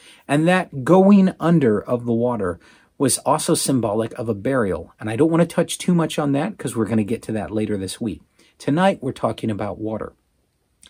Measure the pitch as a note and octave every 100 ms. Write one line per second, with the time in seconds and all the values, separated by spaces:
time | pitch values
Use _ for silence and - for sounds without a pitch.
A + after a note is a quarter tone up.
0 | - - - D3 D#3+ F#3 - C#3 B2+ F#3
1 | F#3+ G3+ F#3 - D#3+ E3+ B2+ G#2 - A#2+
2 | A#2+ A2+ A#2+ A#2 F#2 E2+ _ _ _ _
3 | C#3 - B2+ D3+ - D#3 - C3+ A2 G#2+
4 | A#2 - A#2 G2+ A2+ C3+ G2+ D#2+ E2 _
5 | A2 A2+ D#3+ E3 E3+ - D#3+ - - F3+
6 | D#3 - D3 C#3 F#3+ - - A#2 G#2 A2
7 | G2+ A2+ - G#2+ F#2+ G#2+ G#2+ G#2 F#2 -
8 | A#2 F2 _ _ _ _ - D3+ F#3+ F#3
9 | C3 - A#2+ A2 A2+ G2+ G#2 F2+ G#2+ G#2+
10 | - _ _ _ _ _ _ _